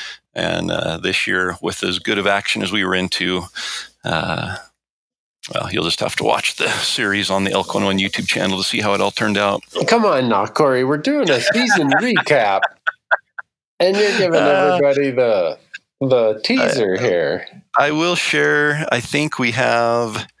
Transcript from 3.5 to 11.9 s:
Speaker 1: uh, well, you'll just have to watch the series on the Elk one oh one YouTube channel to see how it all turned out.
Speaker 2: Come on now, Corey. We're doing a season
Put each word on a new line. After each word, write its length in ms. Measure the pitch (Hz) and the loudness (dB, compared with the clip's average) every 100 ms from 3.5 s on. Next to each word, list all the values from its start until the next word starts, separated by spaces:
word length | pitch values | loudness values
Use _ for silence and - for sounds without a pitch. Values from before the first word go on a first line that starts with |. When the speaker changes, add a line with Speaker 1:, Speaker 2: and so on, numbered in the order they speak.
| - - - - _ | -10 -10 -10 -12 _
Speaker 1:
uh, 520 | - 82 85 82 82 101 - _ _ _ _ _ _ _ - | -4 -4 -2 -4 -6 -10 -14 _ _ _ _ _ _ _ -8
well, 160 | - 92 | -6 -4
you'll 140 | - | -2
just 160 | 85 - | -2 -2
have 160 | - - | -4 -2
to 80 | |
watch 320 | - - - - | 0 0 -2 -2
the 120 | - | -2
series 580 | - - - 104 101 95 | -2 -4 -2 -2 -2 0
on 140 | 98 | 0
the 80 | 98 | 0
Elk 220 | 98 95 | -2 -2
one 80 | 101 | -2
oh 40 | 98 | 0
one 120 | 95 | 0
YouTube 280 | 95 - 95 | -2 -4 -4
channel 280 | 110 98 92 | -2 -2 -2
to 60 | |
see 160 | - 113 | -4 -2
how 140 | 107 | 0
it 60 | 98 | 0
all 100 | 101 | 0
turned 260 | - 110 101 | -2 -2 0
out. 240 | 101 101 - - 147 | 0 -2 -4 -4 0
Speaker 2:
Come 180 | 233 208 | 2 4
on 220 | 139 123 | 2 2
now, 180 | 98 107 | 0 0
Corey. 380 | - 143 127 | 2 2 2
We're 140 | 131 147 | 0 0
doing 300 | 262 294 185 | 0 0 2
a 100 | 123 | 0
season 500 | 202 220 247 185 139 | 0 0 2 2 4